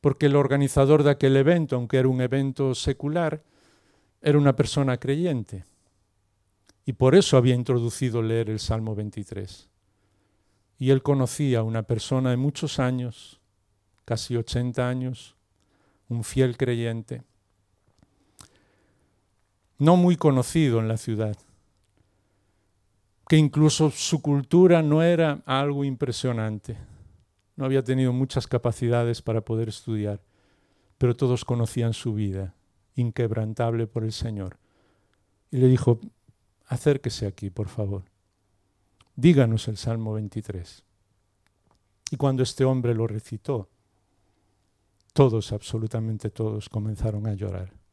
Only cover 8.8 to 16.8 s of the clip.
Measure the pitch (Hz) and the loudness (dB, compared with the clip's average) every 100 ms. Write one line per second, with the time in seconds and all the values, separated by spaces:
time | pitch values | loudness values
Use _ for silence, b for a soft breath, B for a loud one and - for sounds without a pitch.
8.8 | 110 104 104 107 101 98 95 - _ _ | -4 -6 -8 -10 -12 -12 -12 -16 _ _
9.8 | _ _ _ _ _ _ _ _ _ _ | _ _ _ _ _ _ _ _ _ _
10.8 | 131 135 143 139 127 - 143 117 113 113 | 2 2 2 0 0 -2 0 0 0 -4
11.8 | 107 113 - 131 131 123 143 - 151 - | -4 -4 -2 -2 0 0 -2 -4 -6 -2
12.8 | 127 127 123 - - _ _ _ _ _ | -2 -2 -6 -12 -20 _ _ _ _ _
13.8 | _ _ - 113 - 120 117 123 123 120 | _ _ -8 -6 -4 -6 -4 -4 -4 -4
14.8 | 123 127 127 123 - _ _ _ _ _ | -4 -4 -6 -10 -16 _ _ _ _ _
15.8 | _ _ _ 117 110 127 131 117 131 117 | _ _ _ -8 -4 0 0 0 -4 -2